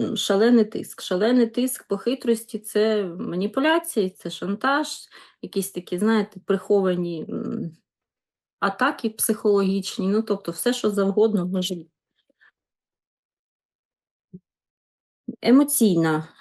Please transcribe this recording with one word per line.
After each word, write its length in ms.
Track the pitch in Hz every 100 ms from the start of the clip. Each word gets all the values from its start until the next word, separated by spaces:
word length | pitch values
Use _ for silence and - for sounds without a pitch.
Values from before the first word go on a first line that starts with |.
м, 160 | 240 -
шалений 480 | - 196 226 240
тиск. 380 | 214 - - -
Шалений 440 | - 180 214 254 233
тиск 420 | 233 254 - -
по 100 | 196
хитрості — 600 | 233 262 247 226 - 214
це 460 | - 208 220 214
маніпуляції, 1080 | 190 175 175 175 202 240 302 330 - - 190
це 200 | - 175
шантаж, 580 | - 180 208 262 285 302 - - - - _
якісь 280 | 185 196 190
такі, 280 | - 175 180
знаєте, 420 | 214 220 202 -
приховані, 840 | - 196 - 202 190 180 175 165 -
м, 420 | - - 120 165 - _ _ _ _ _ _ _ _
атаки 500 | 196 - 262 302 226
психологічні, 960 | 220 - 214 208 202 196 196 185 - 190
ну, 140 | 208
тобто 300 | 220 202 -
все, 200 | - -
що 180 | 247 214
завгодно 560 | 202 196 196 220 202 180
може 280 | 185 180
бути. 160 | 175 160 _ _ _ _ _ _ _ _ _ _ _ _ _ _ _ _ _ _ _ _ _ _ _ _ 185 - _ _ _ _ _ _ _ - -
Емоційна, 840 | - 262 285 - 220 165 165 156 160 -